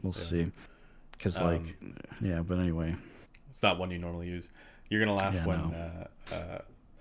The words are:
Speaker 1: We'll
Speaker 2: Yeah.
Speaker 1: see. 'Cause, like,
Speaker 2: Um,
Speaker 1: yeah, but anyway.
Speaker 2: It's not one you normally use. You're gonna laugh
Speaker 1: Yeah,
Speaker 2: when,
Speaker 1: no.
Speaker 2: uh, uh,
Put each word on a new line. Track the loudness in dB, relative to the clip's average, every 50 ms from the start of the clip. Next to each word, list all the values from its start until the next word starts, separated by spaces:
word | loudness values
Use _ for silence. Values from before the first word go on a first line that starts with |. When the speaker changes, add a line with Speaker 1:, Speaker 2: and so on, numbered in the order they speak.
| -2
Speaker 1:
We'll | -2 -2
Speaker 2:
Yeah. | -4 -2
Speaker 1:
see. | 0 2 2 2 2 -2 -6 -14 -20 -20 -20 -20 -20 -20 -20 -20 -20 -14 -2
'Cause, | 0 0 2 4
like, | 4 4 4 4 0 -4 -8 -10
Speaker 2:
Um, | -12 -12 -12 -14 -14 -14 -6 -2
Speaker 1:
yeah, | 0 2 2 2 2
but | 2 2 4
anyway. | 4 4 2 2 0 0 -2 -4 -6 -12 -18 -20 -20 -20 -20 -20 -20 -18
Speaker 2:
It's | -4 2 4
not | 4 4 4
one | 0 -2
you | -2 -4
normally | -4 -4 -4 -4 -4 -4
use. | -6 -6 -8 -10 -16 -20 -20 -20 -20 -20 -6 0
You're | 2 4
gonna | 4 6 4
laugh | 4 4 4 2
Speaker 1:
Yeah, | 2 2
Speaker 2:
when, | 2 2 2 0 -2
Speaker 1:
no. | -2 -4 -6 -6 -8 -10 -10 -12 -14 -16 -10 -8
Speaker 2:
uh, | -6
uh, | -6 -6 -6 -8 -10 -10 -12 -18 -20 -20 -20 -14 -8